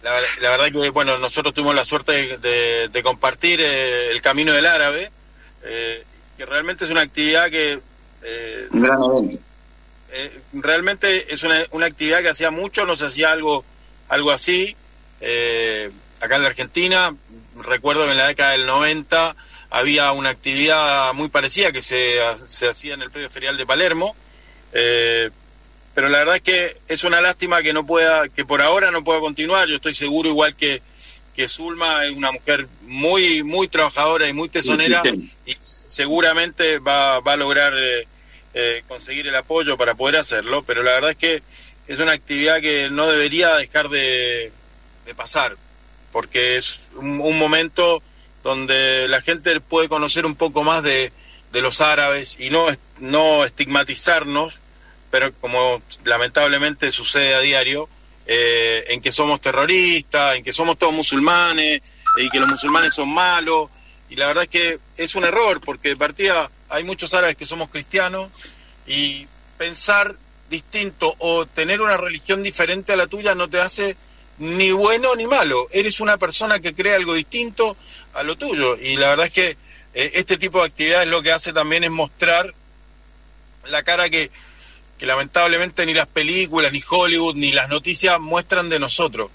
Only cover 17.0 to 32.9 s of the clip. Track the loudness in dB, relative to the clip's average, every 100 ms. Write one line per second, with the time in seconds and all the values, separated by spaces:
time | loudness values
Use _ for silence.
17 | 0 -4 _ -20 -20 -18 -4 -2 0 0
18 | 2 2 2 2 2 2 2 2 0 -2
19 | 0 0 0 -4 -20 -20 -6 -2 0 2
20 | 2 2 -2 -4 -4 0 2 2 2 2
21 | 0 -2 -2 -2 0 0 0 0 -2 0
22 | 2 2 0 -4 -4 -2 0 -2 -8 -10
23 | -12 -12 -12 -8 -6 -6 -2 0 2 0
24 | -4 -6 -20 -20 -20 -20 -8 0 2 2
25 | 2 0 -2 -8 -20 -20 -20 -20 -8 -2
26 | 2 4 4 2 2 0 0 -6 _ -2
27 | 2 2 2 0 0 0 2 -2 0 2
28 | 4 2 0 -4 -2 2 4 4 2 0
29 | 0 -2 -2 -4 -2 0 0 -2 -4 -4
30 | -2 -2 0 2 2 2 -2 -2 -10 -20
31 | -20 -20 -20 -6 -6 -4 -8 -4 -2 0
32 | -2 -2 -4 -4 -2 -2 -2 -16 -14